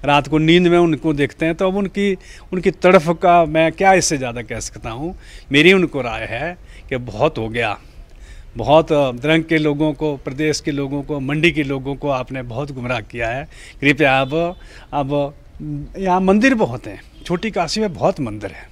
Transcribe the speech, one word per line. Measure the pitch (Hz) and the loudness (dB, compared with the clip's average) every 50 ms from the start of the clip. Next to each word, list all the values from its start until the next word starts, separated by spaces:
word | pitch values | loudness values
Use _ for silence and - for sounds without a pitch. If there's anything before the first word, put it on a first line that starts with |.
| - | 2
रात | 143 143 147 139 135 | 2 2 2 2 2
को | 151 156 | 0 2
नींद | 156 156 170 180 180 | 4 6 6 6 6
में | 170 170 175 | 4 4 4
उनको | 175 170 156 123 - 160 | 4 2 0 0 -2 -2
देखते | 151 143 143 127 - - 165 | 0 0 -2 -4 -2 -4 -4
हैं। | 160 170 | -4 -2
तो | - 190 190 | -2 -2 -2
अब | 185 | -2
उनकी, | 202 202 185 - 202 202 202 190 175 - - - - - - | -2 -4 -4 -4 -2 -2 -2 -2 -4 -10 -20 -20 -20 -14 -8
उनकी | - 185 165 202 | -8 0 0 0
तड़फ | - - - 180 185 190 147 165 170 - | 0 4 4 6 6 6 4 2 -2 2
का | - 180 175 175 165 | 4 4 6 6 4
मैं | 151 156 160 160 160 | 4 2 2 2 2
क्या | 160 - 190 196 | 0 2 4 6
इससे | 196 180 - - 165 135 | 6 4 4 0 -2 -4
ज़्यादा | 127 120 113 120 | -4 -8 -8 -10
कह | 113 107 120 110 | -10 -8 -10 -10
सकता | - - - - - 120 | -10 -12 -14 -12 -12 -10
हूँ। | 113 127 151 175 190 - - - - - - - | -10 -8 -10 -10 -10 -14 -18 -20 -20 -20 -8 2
मेरी | 135 143 156 180 | 4 6 6 6
उनको | 196 190 175 139 - 139 | 6 6 2 0 -2 -6
राय | 120 117 110 110 113 98 | -6 -6 -8 -8 -8 -8
है | 107 120 147 170 180 - - - - - - - | -8 -8 -8 -8 -10 -12 -18 -20 -20 -20 -10 -8
कि | 135 | -8
बहुत | 127 123 120 98 107 131 160 156 - | -6 -6 -8 -2 0 0 0 0 -2
हो | 113 110 | -6 -6
गया, | 113 117 113 107 98 - - - - - - - - - - - - - - - - | -4 -4 -4 -4 -4 -8 -12 -20 -20 -20 -20 -20 -20 -20 -20 -20 -20 -20 -20 -16 -10
बहुत | - 110 123 147 160 160 - | -6 2 6 6 6 6 4
द्रंग | 160 147 139 131 120 120 127 147 160 165 160 | 2 2 2 0 -2 -4 0 2 2 2 2
के | 160 165 160 | 2 0 2
लोगों | 151 151 147 143 156 156 | 2 0 0 0 0 -2
को, | 147 - 156 151 143 | -2 -2 -4 -4 -4
प्रदेश | 131 - 147 131 135 156 156 143 - | -6 -10 -10 -6 -2 -2 -2 -2 -2
के | - 160 | -4 -4
लोगों | 147 139 143 135 143 143 | -4 -4 -4 -4 -6 -8
को, | 135 143 151 143 | -6 -6 -8 -6
मंडी | 135 135 147 156 151 170 | -4 -4 -2 0 0 0
के | 143 156 | 0 0
लोगों | 147 135 139 135 127 139 139 | -4 -2 -4 -6 -6 -8 -8
को | 117 143 143 | -6 -4 -4
आपने | 135 127 127 117 131 131 | -2 -4 -4 -6 -10 -10
बहुत | 127 120 113 120 147 139 | -10 -8 -8 -8 -8 -8
गुमराह | 139 127 120 123 123 117 | -10 -10 -6 -4 -4 -6
किया | 104 - - 120 117 113 | -6 -10 -8 -6 -4 -4
है। | 120 135 151 - - - - - - - | -4 -6 -10 -12 -18 -20 -20 -20 -10 0
कृपया | 139 143 147 135 151 135 131 135 | 2 2 4 4 4 4 4 2
अब, | 135 131 143 165 170 170 180 - - - - - - - | 0 0 -2 -2 -2 -4 -6 -10 -18 -20 -20 -20 -18 -6
अब | 143 143 139 135 143 143 143 139 147 - - - - - 151 151 147 143 151 - - 185 | -4 -4 -4 -2 -2 -2 -4 -4 -8 -16 -20 -20 -18 -14 -10 -10 -10 -10 -10 -12 -10 -6
यहाँ | 190 185 180 185 | -2 0 2 2
मंदिर | 190 190 196 214 233 269 262 | 4 4 4 6 6 4 4
बहुत | 220 202 131 120 123 - | 2 0 -2 -2 -10 -10
हैं, | 107 95 - - - - - - | -14 -16 -16 -20 -20 -20 -18 -6
छोटी | - 175 180 220 220 | -6 -6 -4 -4 -4
काशी | - 202 170 151 - 214 | -2 -4 -4 -2 -2 -2
में | 220 202 151 | -4 -4 -2
बहुत | 92 139 180 190 - | 0 0 0 0 0
मंदिर | 139 113 104 107 104 95 | -8 -8 -8 -10 -12 -12
हैं | 85 - - - | -12 -14 -20 -20